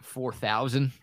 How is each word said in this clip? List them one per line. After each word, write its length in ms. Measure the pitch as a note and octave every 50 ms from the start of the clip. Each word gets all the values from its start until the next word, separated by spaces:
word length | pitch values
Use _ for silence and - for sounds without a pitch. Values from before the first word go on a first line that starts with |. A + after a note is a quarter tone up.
Four 300 | - - - C3 B2+ B2 G#2+
thousand. 580 | - - G#2 G#2+ A2 C3 C3 A#2 C#3 C#3 C3 - -